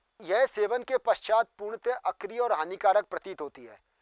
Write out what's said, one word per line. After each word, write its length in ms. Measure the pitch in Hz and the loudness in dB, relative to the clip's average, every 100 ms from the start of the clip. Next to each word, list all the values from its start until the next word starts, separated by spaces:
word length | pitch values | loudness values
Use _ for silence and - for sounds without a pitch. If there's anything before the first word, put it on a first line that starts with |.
| _ - | _ -14
यह 260 | 175 208 262 | -2 2 2
सेवन 360 | - 208 240 | 2 -2 -2
के 140 | 247 254 | -2 0
पश्चात 480 | - 202 - 220 226 - | 2 0 2 2 2 -6
पूर्णतः 360 | 208 226 240 247 | -10 -4 -4 -2
अक्रिय 440 | - - 202 226 | -4 -6 -6 -2
और 140 | 240 | 0
हानिकारक 520 | 170 160 185 202 196 - | 0 -2 2 4 4 2
प्रतीत 360 | 170 196 180 | -6 -8 -10
होती 240 | 143 - 117 | -10 -12 -20
है। 140 | 104 _ _ | -20 _ _